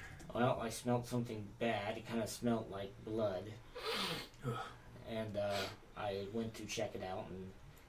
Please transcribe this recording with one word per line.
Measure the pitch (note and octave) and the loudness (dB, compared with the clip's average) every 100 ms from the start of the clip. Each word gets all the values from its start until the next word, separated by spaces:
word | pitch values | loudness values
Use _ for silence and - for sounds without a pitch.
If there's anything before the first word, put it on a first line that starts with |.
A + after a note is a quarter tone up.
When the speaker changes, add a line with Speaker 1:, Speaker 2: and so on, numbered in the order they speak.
| - - - | -10 -10 -2
Speaker 1:
Well, | A2+ B2+ - | 6 6 6
I | A#2 | 0
smelled | - B2 A#2+ A#2+ | 0 4 4 4
something | B2 A#2 G#2+ G2+ - | 0 2 -2 -6 0
bad. | A#2 G#2 G#2 A#2 | 2 4 2 -2
It | A2+ | 0
kinda | A#2 G#2 | 0 0
smelled | - A#2+ A2+ G2 | 2 4 4 2
like | G2 G2 - | -4 -6 -6
blood. | A2 A2 G#2 F#2 G#2 - - - A4 G#3+ F#3 C3+ - - | -2 2 4 2 -4 -8 -10 -6 -2 0 0 -2 -4 -6
Speaker 2:
Ugh. | C3 A#2 - - - - - | -2 -2 -4 -10 -14 -12 -4
Speaker 1:
And, | A2+ G#2+ G3+ | -2 0 2
uh, | G3+ G3+ G3 - - - | 2 2 0 -4 -10 -4
I | G#3 - G3 | 0 0 0
went | A2+ A2 | 0 0
to | - | -2
check | G#2 - G2+ - | -4 0 0 0
it | |
out, | F#2 G2+ F#2 | -2 -2 -4
and | F#2 F#2+ - - - | -6 -8 -10 -14 -16